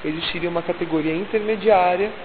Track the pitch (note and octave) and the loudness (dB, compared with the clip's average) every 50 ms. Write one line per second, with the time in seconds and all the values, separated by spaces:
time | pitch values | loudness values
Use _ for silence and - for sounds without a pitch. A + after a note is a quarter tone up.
0 | - D#3 D#3 E3 E3+ - - F3 E3 F3 E3+ E3+ E3 - E3+ - F3+ E3 D#3+ D#3 | -6 -6 -6 -4 -6 -6 -4 -4 -4 -2 -2 -2 -2 -2 -4 -4 -2 -2 0 0
1 | D3+ D#3+ D#3+ E3+ G3+ G3+ - A3 G#3 G#3+ A3 G3+ F#3 A3 G#3+ F#3 F3+ F3+ F3+ F3+ | 0 0 -2 -2 -4 -2 -2 -2 0 0 -2 0 4 4 6 6 6 4 4 2
2 | G3+ G#3+ A3 - - | 0 -2 -4 -10 -12